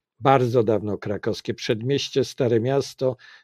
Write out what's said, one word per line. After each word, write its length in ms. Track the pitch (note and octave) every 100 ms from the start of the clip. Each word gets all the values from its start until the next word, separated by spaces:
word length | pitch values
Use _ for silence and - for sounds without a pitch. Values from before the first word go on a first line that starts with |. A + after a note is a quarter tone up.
| _ _
bardzo 420 | B2 C3+ B2 B2
dawno 360 | G#2+ G#2+ G#2 F#2+
krakowskie 560 | - G2 - G2+ -
przedmieście, 720 | A2+ - A#2 A#2+ C#3 - C#3
Stare 360 | A#2+ - B2 A#2
Miasto, 560 | A#2+ C#3 B2+ - C3 B2 - -